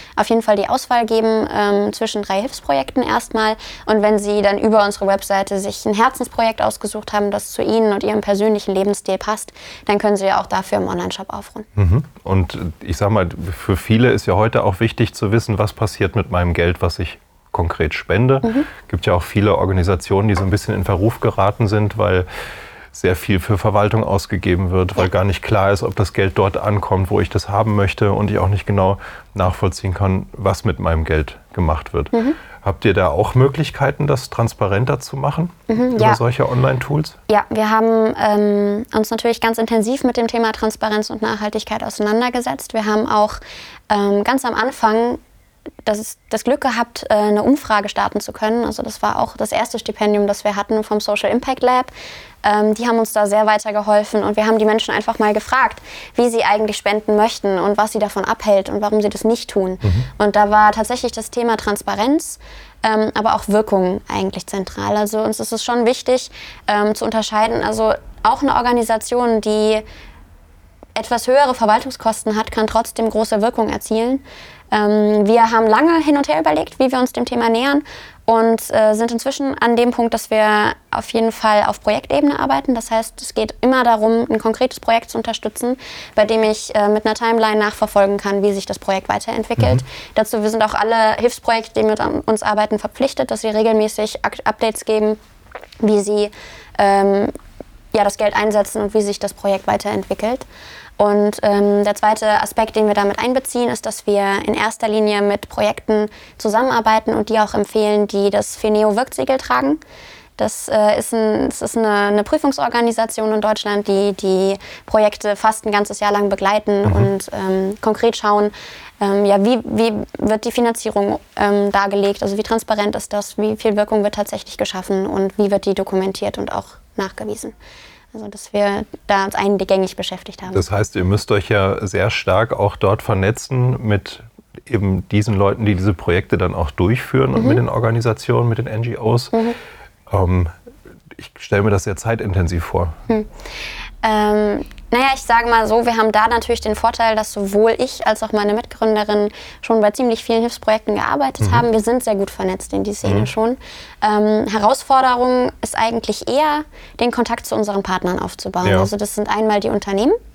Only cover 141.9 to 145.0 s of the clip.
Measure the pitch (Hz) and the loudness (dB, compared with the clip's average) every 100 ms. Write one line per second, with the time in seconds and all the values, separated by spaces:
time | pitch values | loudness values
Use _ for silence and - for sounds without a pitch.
141.9 | 92 117 113 104 92 85 85 - 90 85 | -4 -4 -2 -2 0 0 -2 -2 -2 -2
142.9 | - - 220 214 - - - - - - | -4 -2 -2 -4 -12 -16 -14 -12 -12 -14
143.9 | - 220 214 214 214 208 202 - - - | -4 0 2 2 2 0 -2 -8 -16 -2
144.9 | 233 | 0